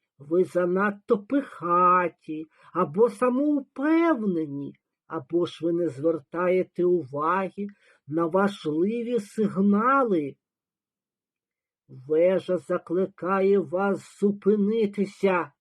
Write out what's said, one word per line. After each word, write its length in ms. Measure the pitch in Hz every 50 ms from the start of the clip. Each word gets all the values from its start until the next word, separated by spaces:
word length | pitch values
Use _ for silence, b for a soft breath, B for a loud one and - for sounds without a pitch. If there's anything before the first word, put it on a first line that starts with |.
| _ _ _
ви 260 | _ 139 147 165 185 185
занадто 760 | - - 175 180 175 180 190 202 208 202 208 _ - 233
пихаті 1300 | 208 202 - 269 285 269 - - - 170 175 175 175 180 180 180 180 180 165 - _ _ - 156 156 160 b b b b b b
або 360 | 165 185 143 147 202 233 233
самовпевнені, 1700 | - - 254 254 247 262 294 302 294 277 269 - _ - 277 311 320 330 339 330 311 226 214 196 175 160 160 143 139 143 139 139 139 _ _ _ _ _ _
або 380 | - 156 160 131 - 165 175 175
ж 200 | - - - 151
ви 80 | 175 170
не 160 | 175 175 156
звертаєте 960 | 127 135 147 165 165 151 139 _ - 170 180 180 185 185 180 - _ - 175
уваги 840 | 180 180 175 147 120 139 143 151 165 180 196 190 175 - 202 208 202 b b b b b b b
на 180 | 139 147 165 170
важливі 920 | 160 165 190 202 196 202 - - 156 151 160 180 208 233 240 226 233 247 226
сигнали. 1160 | 202 - - 220 214 165 139 185 202 202 202 208 233 262 277 277 262 226 190 160 143 135 139 _ _ _ _ _ _ _ _ _ _ _ _ _ _ _ _ _ _ _ _ _ _ _ _ _ _ _ _ _ _
Вежа 680 | _ 135 131 127 143 156 160 175 185 190 175 - - 185
закликає 1040 | 165 - - 180 175 - - 165 185 190 185 - - 165 185 196 190 190 196 202 196
вас 600 | 165 139 165 185 202 202 190 147 - - - -
зупинитися 1300 | 202 208 202 202 - 190 214 208 196 208 220 233 214 208 202 208 190 196 - - 196 196 185 175 156 - _ _